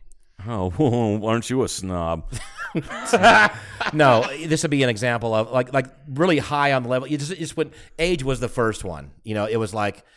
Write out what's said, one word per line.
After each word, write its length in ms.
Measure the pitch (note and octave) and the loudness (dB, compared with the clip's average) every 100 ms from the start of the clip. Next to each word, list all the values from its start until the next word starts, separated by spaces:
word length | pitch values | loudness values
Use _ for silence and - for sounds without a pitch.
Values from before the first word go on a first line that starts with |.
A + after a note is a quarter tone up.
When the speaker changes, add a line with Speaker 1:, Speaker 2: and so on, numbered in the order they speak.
| - - - - G2+ | -18 -20 -20 -16 -8
Speaker 1:
Oh, 720 | A2+ F#2 E2+ D3 A#2+ A2+ G#2+ | -4 -2 2 2 2 2 0
<laughs> 40 | A2 | 0
aren't 240 | A#2 A2 | -2 -2
you 140 | C3 | 0
a 40 | G#2+ | 0
snob? 640 | - F#2 F2+ E2 E2 - - - - - | -2 -6 -4 -2 -4 -6 -10 -12 -12 -8
<laughs> 80 | E3 - - - F#3 G#3+ G#3+ G#3 - - - A3+ | -8 -8 -10 0 4 6 8 4 0 -12 -8 -4
Speaker 2:
No, 320 | D3+ C#3 A2+ C3+ C#3+ D#3+ | 4 6 6 4 -4 -2
this 180 | D#3 | 0
would 80 | D#3+ | 2
be 120 | C#3+ | 2
an 60 | B2+ | 2
example 440 | G#2 B2 A#2 A#2 | 2 -2 -2 0
of, 180 | A2 A2+ | 0 0
like, 220 | B2+ B2+ | 0 0
like, 120 | C#3 C3 - D3+ | -2 -2 -10 -10
really 300 | C3 F3+ D3 | 0 2 2
high 340 | - D3 C#3+ | 2 0 2
on 100 | C3 | 2
the 60 | A#2+ | 0
level. 180 | B2+ C3+ | -2 -2
You 100 | D3 | -4
just, 180 | D3 F3+ | -4 -8
just 180 | D#3 - | -6 -4
when 160 | D#3 - - - | -6 -8 -16 -2
age 260 | E3+ E3+ | 0 0
was 160 | C3+ B2 | 0 -2
the 100 | A#2+ | -2
first 340 | - A2+ G2+ | 0 0 0
one, 280 | F#2+ D2+ C#2+ - | -8 -10 -14 -16
you 100 | A2 | -6
know, 120 | G#2+ G#2 | -2 0
it 100 | A2+ | 0
was 160 | A2 | -2
like, 300 | A2 G2+ - _ | -2 -2 -4 _